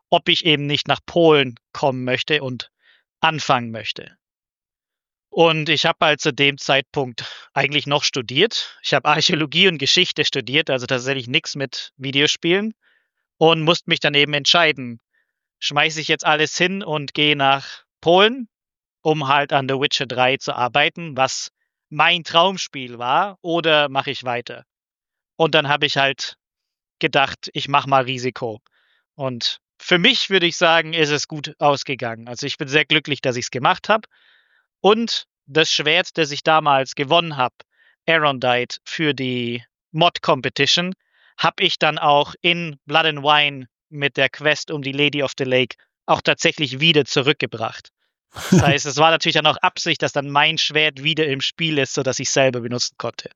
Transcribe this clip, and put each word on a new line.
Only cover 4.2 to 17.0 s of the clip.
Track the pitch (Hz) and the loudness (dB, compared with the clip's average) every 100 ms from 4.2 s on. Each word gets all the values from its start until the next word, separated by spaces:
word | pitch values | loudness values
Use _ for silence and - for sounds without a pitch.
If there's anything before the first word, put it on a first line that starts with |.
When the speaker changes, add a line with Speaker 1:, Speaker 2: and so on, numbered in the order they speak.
| _ _ _ _ _ _ _ _ _ _ _ - | _ _ _ _ _ _ _ _ _ _ _ 4
Speaker 1:
Und | 165 160 151 | 4 4 0
ich | 147 165 | 0 0
hab | - | 2
halt | 160 147 | 2 2
zu | 151 | 0
dem | 127 143 139 | 2 0 0
Zeitpunkt | - 139 - 147 127 113 - - - | 0 0 0 -6 -6 -8 -14 -16 -6
eigentlich | 139 135 147 135 | -2 0 -2 0
noch | 143 - | -2 -2
studiert. | 143 110 131 226 - - - | -4 -4 0 0 0 -8 -10
Ich | - | -2
hab | 151 151 | 0 2
Archäologie | 151 - 160 147 160 190 | 2 2 0 0 2 2
und | 156 | 2
Geschichte | 135 - 175 - | 0 2 0 -2
studiert, | - 135 113 143 165 | -2 -4 -2 -2 0
also | 131 120 | -4 -2
tatsächlich | 127 127 135 120 | -4 -2 -6 -2
nix | 151 - 147 | -4 -4 -6
mit | 135 - - - | -8 -8 -14 -10
Videospielen. | 135 139 151 - 170 190 220 - _ _ _ _ _ _ | -4 0 0 0 0 0 -2 -8 _ _ _ _ _ _
Und | 160 160 | 2 4
musste | 156 - - | 2 0 -2
mich | 156 | -2
dann | 147 | 2
eben | 143 147 | 2 2
entscheiden, | 147 135 175 156 139 123 117 _ _ _ _ _ _ | 0 2 2 2 0 -8 -14 _ _ _ _ _ _
schmeiß | - 147 156 151 | -4 0 0 -2
ich | 147 | -2
jetzt | 156 170 | -2 2
alles | 151 151 - | 2 0 0
hin | 180 196 | 0 -2
und | 202 151 | -6 -6